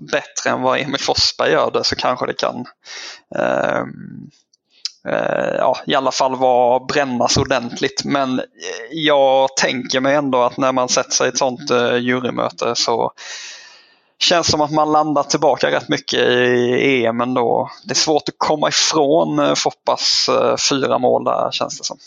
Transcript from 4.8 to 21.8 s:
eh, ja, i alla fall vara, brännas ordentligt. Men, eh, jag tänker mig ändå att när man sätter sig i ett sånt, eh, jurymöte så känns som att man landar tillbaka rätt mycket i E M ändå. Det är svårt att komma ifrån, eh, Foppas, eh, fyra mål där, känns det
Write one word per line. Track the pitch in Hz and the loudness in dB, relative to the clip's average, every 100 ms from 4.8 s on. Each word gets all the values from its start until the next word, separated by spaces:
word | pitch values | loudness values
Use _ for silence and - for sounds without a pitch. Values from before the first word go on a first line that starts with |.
| - - - | -14 -12 -6
eh, | 53 - - - - | -2 -2 -2 -2 0
ja, | - 127 - | 0 -2 -2
i | 147 | 0
alla | 131 | 0
fall | - 135 127 | 0 -2 2
vara, | 131 123 123 127 | 2 4 4 2
brännas | - 151 135 120 123 - | 0 -2 0 0 0 0
ordentligt. | 135 131 120 117 135 - 139 | 0 -2 -4 -4 -4 -4 -4
Men, | 139 131 127 | -2 0 -2
eh, | - - 87 90 113 | -6 -12 -10 -10 -10
jag | 160 147 143 135 135 135 - | -4 2 4 6 4 2 0
tänker | 180 131 - 131 | -2 -2 -2 0
mig | 135 147 | 2 2
ändå | 139 127 | 2 2
att | 120 120 | 2 2
när | 131 | 0
man | 131 127 | 0 0
sätter | - - | 0 0
sig | - 131 | 0 0
i | |
ett | 117 | 0
sånt, | 135 123 147 | -2 -2 0
eh, | 123 120 123 | 2 2 0
jurymöte | 123 127 123 123 120 - 120 120 | 0 0 -2 -2 -4 -2 -4 -2
så | - 117 123 - - - - - - - _ _ _ _ | 0 0 -2 -4 -16 -14 -16 -18 -20 -20 _ _ _ _
känns | - 175 160 | 0 2 2
som | 160 | 0
att | 147 | 0
man | 156 151 | 2 4
landar | 151 156 143 | 4 4 0
tillbaka | 139 156 151 123 147 | 0 2 2 4 2
rätt | 147 131 | 0 0
mycket | 143 - 127 | -4 -2 2
i | 123 123 123 123 120 123 | 4 4 4 4 2 2
E | 135 131 113 | 2 2 0
M | 117 | 0
ändå. | 123 127 117 120 120 - - | -2 0 0 0 -2 -8 -6
Det | |
är | 135 | -2
svårt | - 147 - | 0 0 -2
att | - | -4
komma | - 151 156 | -2 0 0
ifrån, | - - 156 139 160 160 147 | 0 0 2 2 2 2 0
eh, | 143 143 | 0 0
Foppas, | 147 - - 123 - - - | -2 -4 -4 -2 0 0 2
eh, | 127 120 117 - | 2 2 0 0
fyra | 139 123 123 | 0 0 0
mål | 123 120 | 2 2
där, | 123 - 123 | 0 0 -2
känns | - 127 | -4 -6
det | - | -6